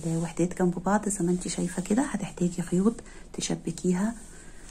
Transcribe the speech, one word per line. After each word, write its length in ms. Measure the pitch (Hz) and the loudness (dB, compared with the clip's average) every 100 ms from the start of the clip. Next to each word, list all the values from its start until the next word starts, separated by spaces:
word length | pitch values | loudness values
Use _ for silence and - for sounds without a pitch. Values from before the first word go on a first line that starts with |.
| 165 | 0
الوحدات 560 | 165 165 - 175 - | 0 -2 0 0 4
جنب 200 | 185 180 185 | 2 2 2
بعض 220 | 208 208 | 2 2
زي 160 | - | 0
ما 60 | 170 | 2
انتي 180 | 180 - | 2 0
شايفة 340 | - 175 - | -2 -2 -2
كده. 200 | 180 214 | 0 2
هتحتاجي 600 | 285 202 - - 180 175 | 2 0 -4 0 0 0
خيوط 320 | 170 175 196 226 - - - | 0 4 4 2 -6 -16 -14
تشبكيها، 840 | - - 170 - 165 180 180 208 240 - - - - - | -6 -2 -2 -4 -2 2 2 2 -2 -10 -16 -14 -14 -8